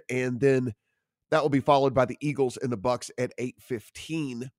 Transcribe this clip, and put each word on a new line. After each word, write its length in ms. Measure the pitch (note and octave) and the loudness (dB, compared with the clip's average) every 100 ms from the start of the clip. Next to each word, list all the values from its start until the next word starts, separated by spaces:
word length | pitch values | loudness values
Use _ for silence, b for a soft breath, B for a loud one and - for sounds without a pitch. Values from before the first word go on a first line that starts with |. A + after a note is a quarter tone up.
| - | -2
and 300 | B2+ B2+ B2 | -2 -2 2
then 340 | C#3 C3 B2+ - _ _ _ _ - | 2 2 0 -8 _ _ _ _ -2
that 140 | D#3 | 0
will 60 | D3 | 2
be 100 | C#3 | 2
followed 340 | C#3 C#3 C#3 | 4 4 6
by 120 | B2 B2 | 4 0
the 120 | A#2 | 0
Eagles 380 | D3 C3+ C3 - | -4 0 -2 -2
and 140 | C3 | -4
the 60 | A2+ | -2
Bucks 340 | B2 A#2+ - - | -2 -2 -4 -6
at 140 | B2 - | -6 -4
eight 180 | B2+ - | -10 -8
fifteen 880 | - A#2+ - - - D#3+ C#3+ A#2+ B2+ | -8 -8 -8 -16 -8 -6 -4 -6 -12